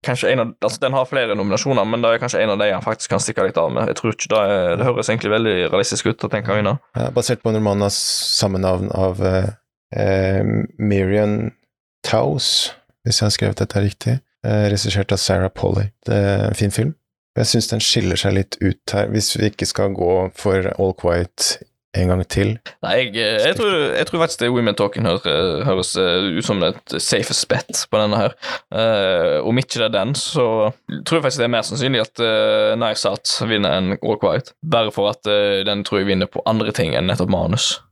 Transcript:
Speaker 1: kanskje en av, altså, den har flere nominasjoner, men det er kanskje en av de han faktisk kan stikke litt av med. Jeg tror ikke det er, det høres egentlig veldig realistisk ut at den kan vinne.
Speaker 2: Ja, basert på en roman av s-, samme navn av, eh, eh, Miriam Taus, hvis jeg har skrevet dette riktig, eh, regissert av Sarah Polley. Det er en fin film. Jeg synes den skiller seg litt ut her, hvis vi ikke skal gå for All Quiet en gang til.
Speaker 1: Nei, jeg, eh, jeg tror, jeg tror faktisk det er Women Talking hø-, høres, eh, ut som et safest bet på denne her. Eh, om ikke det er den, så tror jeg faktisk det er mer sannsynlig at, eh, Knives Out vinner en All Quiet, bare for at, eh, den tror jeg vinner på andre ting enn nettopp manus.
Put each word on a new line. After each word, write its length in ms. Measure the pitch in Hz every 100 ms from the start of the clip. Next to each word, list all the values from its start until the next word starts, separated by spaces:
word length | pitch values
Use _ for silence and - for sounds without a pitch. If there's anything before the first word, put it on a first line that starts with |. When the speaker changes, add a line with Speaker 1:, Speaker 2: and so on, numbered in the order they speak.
Speaker 1:
kanskje 260 | - 127 -
en 80 | 127
av, 120 | 117 -
altså, 180 | 107 117
den 120 | 135
har 120 | 131 127
flere 280 | 139 117 104
nominasjoner, 480 | - 110 139 123 104
men 160 | 117
det 80 | 117
er 60 | 113
kanskje 200 | 123 107
en 80 | 107
av 80 | 101
de 120 | 104
han 100 | 92
faktisk 260 | - 110 -
kan 120 | 180
stikke 220 | - -
litt 140 | 95 -
av 120 | 82
med. 160 | 60 113
Jeg 80 | -
tror 180 | 117
ikke 140 | 107 -
det 100 | 107
er, 380 | 101 101 90 85
det 100 | 127
høres 220 | 120 113
egentlig 220 | 113 101
veldig 200 | 110 110 92 87
realistisk 360 | 95 - - -
ut 180 | 120
at 60 | -
den 140 | 107
kan 120 | 113 104
vinne. 220 | 101 135 _ 120
Speaker 2:
Ja, 120 | 120
basert 320 | 123 117 117
på 80 | 117
en 80 | 110
roman 240 | 104 101
av 80 | 101
s-, 480 | - - - - -
samme 220 | 101 92
navn 300 | 95 92 98
av, 260 | 95 95 92
eh, 300 | 92 95 101 107 _ _ _
eh, 500 | - 104 95 95 98 104 107 - -
Miriam 760 | 107 101 95 104 104 107 113 - _ _ _ _
Taus, 680 | - 110 135 147 - - - - _ _
hvis 160 | 113 -
jeg 60 | 107
har 80 | -
skrevet 200 | 104 98
dette 260 | 107 101
riktig, 380 | 101 - 117 127 _ _
eh, 240 | 113 107 104
regissert 420 | 101 104 95 98
av 60 | 98
Sarah 300 | - 92 92
Polley. 400 | - 95 95 101 _ -
Det 80 |
er 320 | 107 98 98 104
en 60 |
fin 160 | 104 104
film. 240 | 104 127 156 _ _ _ -
Jeg 100 | 120
synes 220 | 120 -
den 120 | 113
skiller 360 | - 120 98 87
seg 180 | 101
litt 220 | 98 98 -
ut 300 | 95 - -
her, 140 | 101 104
hvis 280 | 107 - -
vi 140 | 104
ikke 160 | - 98
skal 240 | - 101
gå 400 | 95 87 92 92
for 380 | - 104 95 92 -
All 160 | 95
Quiet 640 | - 87 85 90 - - - - _ _
en 140 | 92 90
gang 140 | 90 90
til. 300 | - 104 110 - -
Speaker 1:
Nei, 140 | - 107
jeg, 200 | 123 107
eh, 300 | 107 110 127
jeg 100 | 165
tror, 160 | 208 175 139 65
jeg 100 | -
tror 140 | 175
faktisk 180 | 165 -
det 80 | 120
er 40 |
Women 220 | 123 113
Talking 300 | 98 101 - 104
hø-, 580 | 90 85 76 92 78
høres, 320 | 123 92 90 104
eh, 400 | 90 87 98 82
ut 60 |
som 180 | - 104
et 320 | 85 - - 78
safest 480 | - 107 - - -
bet 380 | 123 - - -
på 80 | 110
denne 180 | 104 107
her. 180 | 104 - - - _
Eh, 680 | 104 113 107 95 87 85 73
om 140 | 71 123
ikke 200 | 131 120
det 80 | 110
er 80 | 101
den, 80 | 107
så 580 | 143 - 156 120 113 107 - - -
tror 120 | - 165
jeg 40 |
faktisk 160 | 143 135
det 80 | 117
er 60 |
mer 80 | 120
sannsynlig 380 | 107 113 131 127
at, 180 | 110 -
eh, 540 | 117 110 107 107 107 113
Knives 300 | 113 110 -
Out 260 | 101 - - 113
vinner 240 | 107 95 87
en 140 | 92 98
All 160 | - 104
Quiet, 340 | 98 95 - _
bare 300 | 160 117 110
for 180 | - 101
at, 160 | 104 107
eh, 360 | 104 101 98
den 180 | 98 101
tror 160 | 98 101
jeg 80 | 98
vinner 160 | 95 92
på 160 | - -
andre 260 | 110 107
ting 220 | - 82
enn 120 | 62 90
nettopp 220 | - 90
manus. 500 | 92 85 107 - - _